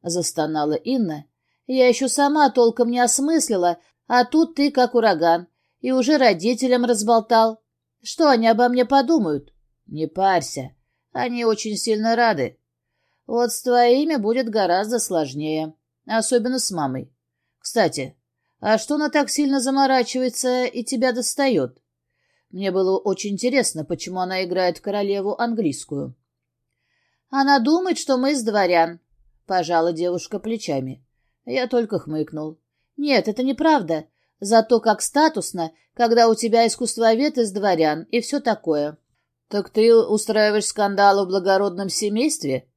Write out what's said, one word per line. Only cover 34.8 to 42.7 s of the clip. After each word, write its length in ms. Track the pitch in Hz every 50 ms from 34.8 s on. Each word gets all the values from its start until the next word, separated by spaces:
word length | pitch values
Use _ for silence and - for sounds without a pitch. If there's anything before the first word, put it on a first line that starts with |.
| 226 226 208 -
статусно, 680 | - - - 285 311 - 214 208 170 - - 180 165 160 _ _ _ _ _
когда 340 | - 240 226 233 233 233 226
у 80 | 220
тебя 320 | 220 233 226 208 226 233 226
искусствовед 680 | - - 254 220 - 226 226 226 226 226 285 302 302
из 140 | 247 233 202
дворян 560 | 185 208 196 202 180 160 160 156 151 160 165 _
и 80 | - -
всё 180 | - - - 190
такое». 580 | 190 240 214 - - 165 156 147 147 151 156 _ _ _ _ _ _ _ _ _ _ _
«Так 220 | - 208 185 -
ты 220 | _ 220 220 233
устраиваешь 760 | 233 226 - - 214 214 - - 214 214 214 208 208 214 202
скандалы 580 | - - 214 208 202 196 190 202 202 196 196 196
в 40 | 180
благородном 580 | 185 196 175 196 190 190 202 202 175 175 196 190
семействе?» 800 | - - 220 208 208 220 262 311 294 - - 143 131 123 _ _